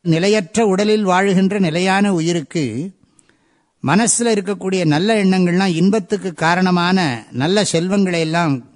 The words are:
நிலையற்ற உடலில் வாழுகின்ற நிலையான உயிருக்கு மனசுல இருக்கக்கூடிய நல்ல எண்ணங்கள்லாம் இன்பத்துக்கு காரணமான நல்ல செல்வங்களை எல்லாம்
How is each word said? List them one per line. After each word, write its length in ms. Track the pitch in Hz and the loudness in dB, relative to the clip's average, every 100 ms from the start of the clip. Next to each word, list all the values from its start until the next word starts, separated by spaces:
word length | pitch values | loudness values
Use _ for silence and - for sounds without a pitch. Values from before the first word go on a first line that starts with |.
நிலையற்ற 640 | 170 160 190 214 165 214 220 | 0 0 2 0 0 0 0
உடலில் 380 | 190 208 214 | 2 2 2
வாழுகின்ற 560 | 202 180 196 185 190 208 | 2 2 2 2 2 2
நிலையான 540 | 180 160 190 190 202 | 0 0 0 2 2
உயிருக்கு 800 | 180 160 170 139 170 131 110 190 _ _ _ _ _ _ _ _ _ | 0 0 -2 -4 -4 -4 -6 -10 _ _ _ _ _ _ _ _ _
மனசுல 400 | - 185 233 - | 0 2 2 0
இருக்கக்கூடிய 640 | 233 208 190 196 190 185 165 | 0 -2 -4 -6 -4 -2 0
நல்ல 380 | 147 202 220 | 0 0 2
எண்ணங்கள்லாம் 500 | 190 185 175 180 196 | 2 2 0 0 0
இன்பத்துக்கு 600 | 160 190 220 175 175 180 | 0 0 0 -4 -6 -6
காரணமான 920 | 151 160 175 185 180 175 190 160 117 - | -2 0 2 2 2 2 0 0 -4 -8
நல்ல 320 | 117 151 208 | -6 -2 0
செல்வங்களை 560 | 196 165 180 202 190 170 | 0 -2 -2 0 0 -2
எல்லாம் 500 | 160 165 170 131 117 | -2 0 0 -2 -6